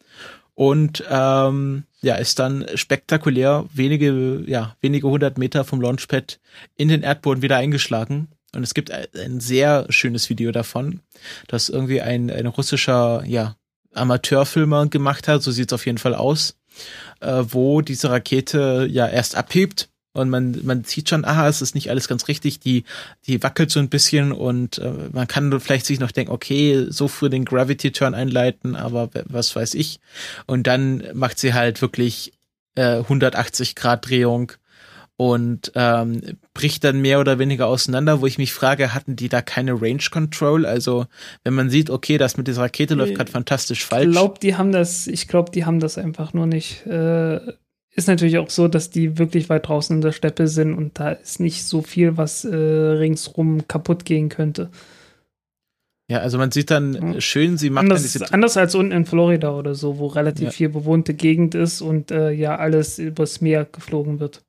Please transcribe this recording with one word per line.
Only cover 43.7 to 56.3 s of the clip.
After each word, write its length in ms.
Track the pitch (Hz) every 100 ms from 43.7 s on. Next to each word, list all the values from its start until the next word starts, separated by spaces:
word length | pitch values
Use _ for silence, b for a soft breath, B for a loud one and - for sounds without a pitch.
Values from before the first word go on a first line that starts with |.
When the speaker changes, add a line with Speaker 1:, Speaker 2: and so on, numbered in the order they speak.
| 120
Speaker 2:
ich 60 | -
Speaker 1:
falsch. 260 | 117 160
Speaker 2:
glaub, 280 | 170 196 196
die 160 | 196 185
haben 160 | 196
das, 360 | 190 175 - -
ich 200 | 165 -
glaub, 240 | 175 175
die 140 | 175 165
haben 140 | 165
das 180 | 156 -
einfach 360 | 165 156 156
nur 120 | 170 165
nicht. 400 | 160 - - 208
Äh, 540 | 170 165 165 160 160 - - _ _ _ -
ist 120 | 180
natürlich 320 | 175 165 165
auch 100 | 160
so, 180 | - 170
dass 220 | 165 165
die 300 | 170 160 156
wirklich 300 | 165 170 165
weit 180 | 156 156
draußen 280 | 151 151 160
in 60 |
der 120 | 156
Steppe 340 | 156 151 - 160
sind 260 | 156 156
und 260 | 165 151 -
da 120 | 151
ist 280 | 143 - -
nicht 240 | 170 -
so 200 | - 160
viel, 340 | 156 - 170 165
was, 260 | 151 -
äh, 120 | 247 165
ringsrum 1120 | 156 156 156 156 156 156 - - 160 156 151
kaputt 380 | 151 160 175 -
gehen 240 | 160 151
könnte. 420 | - 151 147 175 B B B B B B _ _ _ _ _ _ _ -
Speaker 1:
Ja, 100 | 120
also 200 | 123